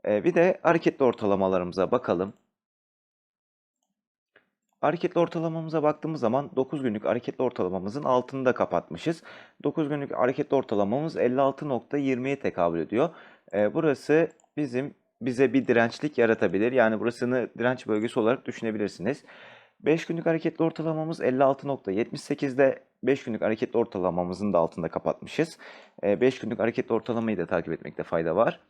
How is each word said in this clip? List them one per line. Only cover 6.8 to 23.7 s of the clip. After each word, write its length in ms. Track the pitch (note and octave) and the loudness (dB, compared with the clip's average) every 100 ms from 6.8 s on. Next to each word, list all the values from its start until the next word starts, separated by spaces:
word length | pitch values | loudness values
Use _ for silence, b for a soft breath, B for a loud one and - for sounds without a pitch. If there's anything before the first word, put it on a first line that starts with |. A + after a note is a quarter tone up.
günlük 220 | C3 G#2+ | -4 -2
hareketli 380 | F2+ A#2 A#2+ - | -2 -2 -4 -4
ortalamamızın 600 | B2+ - F#2 F#2 F#2+ B2+ | -4 -2 -4 -4 -6 -4
altında 500 | C#3+ B2+ B2 C3+ B2+ | 0 0 0 0 0
kapatmışız. 680 | A#2 F#2 F2 - E2 D#3 E3 B B B B | 2 0 0 -4 -6 -4 -4 B B B B
Dokuz 260 | D3 - C#3+ | -4 -2 -4
günlük 240 | D3 C#3+ | -4 -6
hareketli 440 | - A#2+ C#3 C#3 C#3 | 0 0 0 0 0
ortalamamız 600 | - G#2 G2+ B2+ D#3+ E2+ | 2 0 2 0 -2 0
elli 240 | A#2 B2+ | 2 4
altı 280 | C3+ C3+ D3+ | 2 0 -4
nokta 280 | A#2+ - C#3+ | -4 -2 -2
yirmiye 420 | C3+ B2 C3 C#3 | 0 0 -2 -2
tekabül 420 | F#2+ F#2 E2+ E2 | -4 0 0 0
ediyor. 300 | D#2 G#2+ E3 B B B B | -2 0 0 B B B B
E, 200 | G2 G#2 | 0 0
burası 540 | D#3 D#3 C3+ - D3+ E3 _ _ - | 2 0 -2 2 2 2 _ _ -6
bizim, 380 | D3 A#2+ C#3+ - _ _ | -4 -4 -6 -12 _ _
bize 320 | A#2+ B2 C3 | -4 2 4
bir 140 | C3 A#2 | 4 4
dirençlik 520 | A#2 A#2 - D3 C3+ | 4 4 0 -4 2
yaratabilir. 540 | A2+ A2 G2+ F#2+ A2+ | 4 4 2 2 2
Yani 280 | B2+ A2 G#2+ | 4 4 4
burasını 500 | A2 A#2 B2 B2+ A2+ - | -2 -2 -2 0 -2 -2
direnç 280 | A#2+ B2+ - | -2 -2 -2
bölgesi 340 | G#2+ A2+ B2+ | -2 0 0
olarak 260 | A2 C3 - | 2 0 -4
düşünebilirsiniz. 800 | - A2+ G#2+ G2+ - F#2 D3 B B B B B B | -6 -6 -2 -4 -2 -4 -4 B B B B B B
Beş 260 | - E3 - | 0 0 0
günlük 200 | E3+ E3 | -2 0
hareketli 380 | E3 D#3+ - | 0 -2 0
ortalamamız 560 | D#3+ D#3+ D#3+ D#3 D#3+ E3 | -2 0 -4 -4 -4 -2
elli 240 | - B2+ | 0 4
altı 240 | C3+ C#3 C#3+ | 4 2 -4
nokta 240 | C3 - | -6 -2
yetmiş 280 | F#2+ A#2 D3 | -2 -2 -6
sekizde, 640 | - D3 C#3+ B2+ C3+ - _ _ | -6 -4 -2 4 2 2 _ _
beş 220 | - C#3 | 0 0
günlük 180 | - G#2+ | -2 -2
hareketli 360 | F2+ A2 A#2+ | 0 0 0